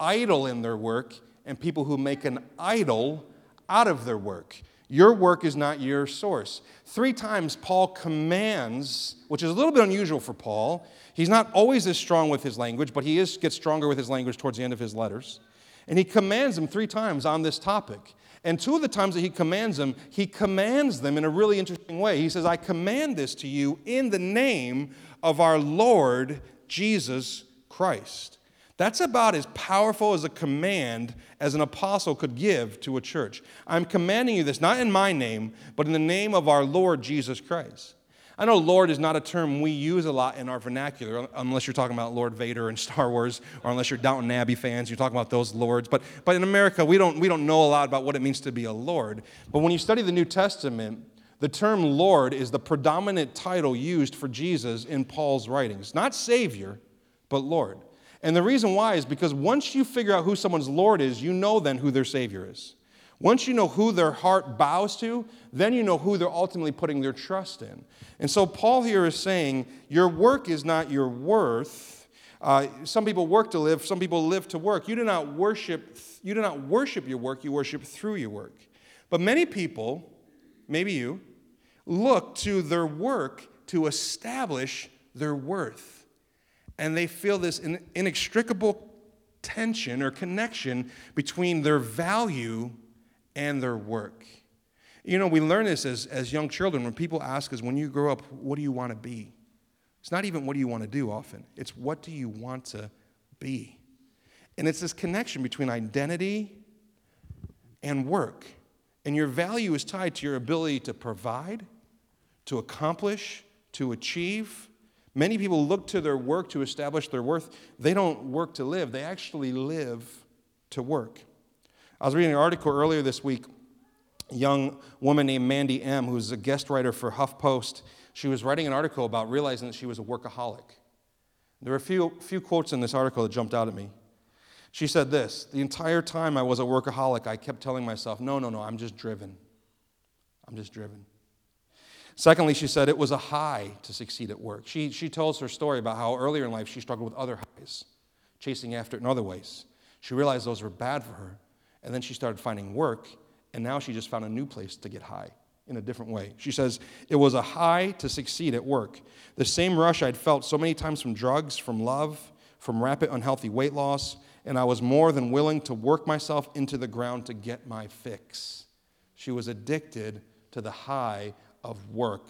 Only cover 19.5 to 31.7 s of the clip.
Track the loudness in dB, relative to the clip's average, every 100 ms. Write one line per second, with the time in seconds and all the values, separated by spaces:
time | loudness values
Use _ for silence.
19.5 | 2 0 0 -2 -4 -8 -4 -4 0 0
20.5 | 2 2 2 2 0 0 2 2 4 4
21.5 | 4 0 -6 -8 -2 2 2 2 2 2
22.5 | 2 0 -2 0 0 -2 -2 -4 -6 -6
23.5 | 0 0 -2 -2 0 0 0 0 2 2
24.5 | 0 -2 -4 -6 -10 -20 -2 2 6 6
25.5 | 6 4 4 6 8 6 4 0 -6 -12
26.5 | -20 -10 -2 2 2 0 -4 -6 -10 -14
27.5 | _ _ -2 0 0 -6 -14 -16 -20 _
28.5 | _ _ 0 0 2 2 4 4 4 -2
29.5 | -8 0 4 4 4 2 2 -2 -4 -2
30.5 | 0 0 0 -2 -4 -6 -10 -20 -4 0
31.5 | 2 0